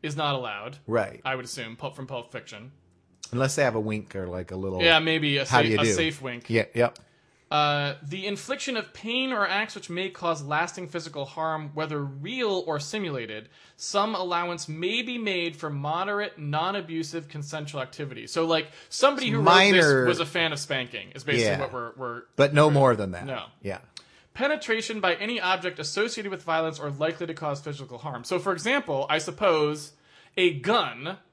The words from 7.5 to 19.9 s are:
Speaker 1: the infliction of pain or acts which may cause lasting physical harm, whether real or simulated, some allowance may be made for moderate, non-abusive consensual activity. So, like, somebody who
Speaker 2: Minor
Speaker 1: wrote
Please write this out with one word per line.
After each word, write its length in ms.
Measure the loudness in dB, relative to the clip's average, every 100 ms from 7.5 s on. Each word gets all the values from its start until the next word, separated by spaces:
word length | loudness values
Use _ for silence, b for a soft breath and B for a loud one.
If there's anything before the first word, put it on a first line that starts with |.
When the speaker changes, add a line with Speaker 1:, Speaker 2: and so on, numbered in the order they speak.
| 2 2 2 -2 -6
Speaker 1:
the 240 | -10 -8 -6
infliction 500 | -6 -6 -6 -4 -4
of 160 | -6
pain 400 | -10 -6 -2 -2
or 140 | -2 0
acts 300 | 0 -2 -8
which 120 | -8
may 200 | -6 -6
cause 320 | -4 -2 -2
lasting 460 | -2 0 -2 -4 -8
physical 360 | -8 -8 -8
harm, 460 | -8 -4 -2 -2 -6
whether 280 | -6 -4 -4
real 640 | -6 -8 -8 -4 0 0 -2
or 140 | -4
simulated, 680 | -4 -6 -4 -6 -6 -10 -12 b b b
some 400 | -4 0 0 0
allowance 520 | -2 -2 -2 -6 -8
may 320 | -4 -2 -2
be 160 | -4 -4
made 380 | -2 -2 -2
for 160 | -4 -6
moderate, 680 | -4 -2 -2 -2 -2 -4 -6
non-abusive 880 | -4 -2 0 -2 -4 -6 -4 -6 -10
consensual 520 | -12 -8 -8 -8 -8
activity. 460 | -8 -8 -10 -10 -6
So, 200 | 0 2
like, 260 | 2 0 B B
somebody 420 | 4 4 4 0
who 120 | 4
Speaker 2:
Minor 340 | 8 10 10 8
Speaker 1:
wrote 220 | 8